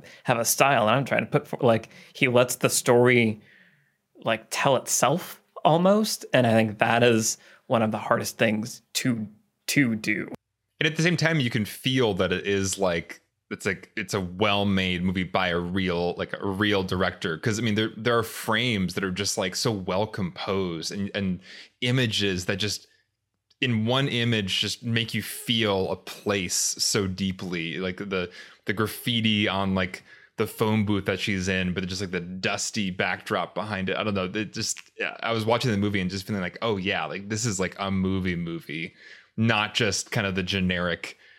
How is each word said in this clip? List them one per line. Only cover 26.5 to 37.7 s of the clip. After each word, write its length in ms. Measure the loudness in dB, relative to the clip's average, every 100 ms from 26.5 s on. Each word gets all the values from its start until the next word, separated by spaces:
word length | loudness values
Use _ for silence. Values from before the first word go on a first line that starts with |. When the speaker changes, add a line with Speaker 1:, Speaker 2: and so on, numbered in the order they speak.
Speaker 2:
so 540 | -2 -2 -2 0 0 0
deeply. 680 | -2 -4 -4 -6 -6 -6 -4
Like, 180 | -6 -6
the, 340 | -4 -4 -4 -8 -20 -8 -4
the 60 |
graffiti 760 | -2 -2 -2 -2 2 2 4 2
on, 260 | 2 2
like, 300 | 2 0 -4 -18 -20 -10 -4
the 100 | -4
phone 400 | 0 2 2 2
booth 200 | 0 0
that 120 | -2
she's 300 | -2 -2 0
in, 260 | 0 0
but 100 | -2 -4
just, 120 | -6
like, 120 | -6
the 80 | -6
dusty 680 | -6 -4 -4 -2 -4 -4 -4
backdrop 640 | -2 -2 -4 -2 -4 -2 -6
behind 340 | -4 -4 -2
it. 60 | -2
I 80 |
don't 100 | 0
know. 160 | -2 -2
It 200 | -4 -6
just, 260 | -6 -6 -8 -12 -8
yeah, 200 | -8 -6
I 80 | -4
was 120 | 0
watching 280 | 2 2 2
the 40 | 2
movie 240 | 2 0
and 80 | -2
just 160 | -4
feeling 160 | -4 -4
like, 160 | -4 -4
"Oh 140 | -2 0
yeah, 280 | 0 -2
like, 240 | -4 -6 -6
this 160 | -4
is, 140 | -2 -2
like, 160 | -2